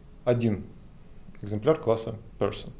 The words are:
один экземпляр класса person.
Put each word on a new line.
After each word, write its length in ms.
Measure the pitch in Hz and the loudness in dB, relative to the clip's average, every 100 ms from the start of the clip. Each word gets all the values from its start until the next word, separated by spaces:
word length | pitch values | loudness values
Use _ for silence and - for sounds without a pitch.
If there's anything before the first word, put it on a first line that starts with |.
| - - | -20 -4
один 400 | 123 120 113 98 - - - - - - - - | 2 4 4 2 -4 -14 -18 -18 -16 -16 -14 -10
экземпляр 360 | 104 104 127 - | -4 0 4 4
класса 380 | 110 113 117 107 - - | 4 2 2 -8 -8 0
person. 300 | 104 - - | 0 0 -10